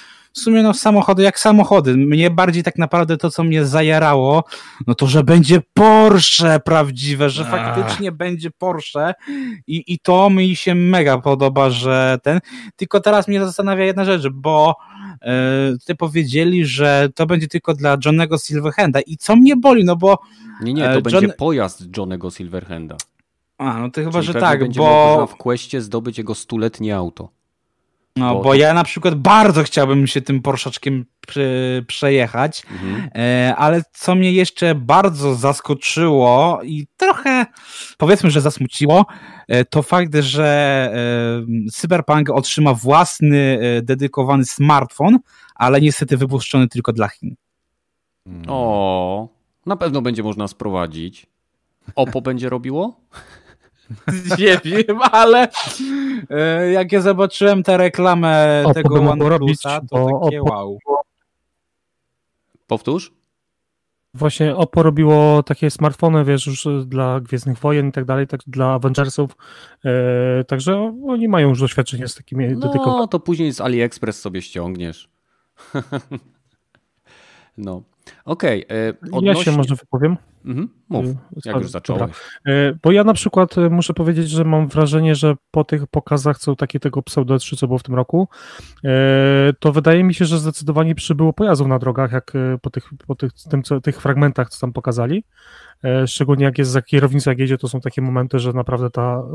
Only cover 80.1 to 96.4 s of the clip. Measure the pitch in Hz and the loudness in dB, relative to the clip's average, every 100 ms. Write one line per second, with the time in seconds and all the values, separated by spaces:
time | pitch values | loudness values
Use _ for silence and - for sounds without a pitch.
80.1 | 180 _ _ 135 127 220 _ - 127 127 | -2 _ _ -10 -8 -10 _ -8 -6 -4
81.1 | 131 - - - 123 90 90 - 92 110 | -8 -14 -16 -8 -8 -6 -8 -6 -6 -6
82.1 | 82 - - 139 139 143 165 160 196 208 | -10 -20 -10 -2 0 0 0 2 4 4
83.1 | 214 - 185 180 180 170 170 170 165 165 | 0 0 0 0 0 0 0 -2 -2 -2
84.1 | 165 165 156 160 156 147 156 151 156 160 | 0 -2 -2 0 0 0 0 0 2 0
85.1 | 147 151 139 _ 156 151 151 143 151 - | 2 0 -2 _ -4 -2 -4 -4 -6 -2
86.1 | 147 143 139 - 135 139 139 143 135 - | -2 -2 -2 -4 -4 -4 -4 -4 -6 -4
87.1 | - 127 131 - 139 127 127 - 127 123 | -4 0 -2 -2 -6 -2 -4 -2 -4 -2
88.1 | 165 190 - - - - - 139 131 135 | -2 -2 -8 -20 -20 -20 -8 -2 2 4
89.1 | 135 139 139 139 135 156 147 151 170 185 | 4 4 4 2 2 0 2 4 4 2
90.1 | 165 170 165 151 - 147 151 160 160 - | 0 0 0 -2 -4 -4 0 0 -2 -4
91.1 | 147 160 156 214 147 135 131 127 123 131 | 0 0 0 0 2 0 0 -2 -2 -2
92.1 | 127 - 139 131 127 127 - - 135 - | -4 -6 -6 -4 -6 -8 -10 -12 -14 -12
93.1 | 139 131 - 156 139 127 139 147 - 135 | -8 -8 -10 -6 -4 -2 -4 -4 -4 -2
94.1 | 139 147 131 120 - 123 120 127 117 120 | 2 2 0 -6 -6 -8 -6 -6 -4 -4
95.1 | 190 - _ - - - _ 131 131 131 | -4 -8 _ -20 -20 -20 _ -4 -2 -2
96.1 | - 139 139 | -2 0 2